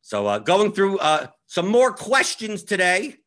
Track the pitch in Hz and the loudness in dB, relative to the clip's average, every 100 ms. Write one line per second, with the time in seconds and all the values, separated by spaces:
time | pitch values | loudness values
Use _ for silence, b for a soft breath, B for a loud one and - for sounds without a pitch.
0 | - 104 104 104 110 185 208 190 196 196 | -6 -4 -2 -2 2 2 2 2 0 0
1 | 156 156 135 _ _ - 185 233 254 - | 0 0 -2 _ _ -4 0 2 2 0
2 | - 262 359 - 220 214 - 202 180 185 | 0 0 0 -4 -8 -10 -6 0 2 0
3 | 285 - | -2 -12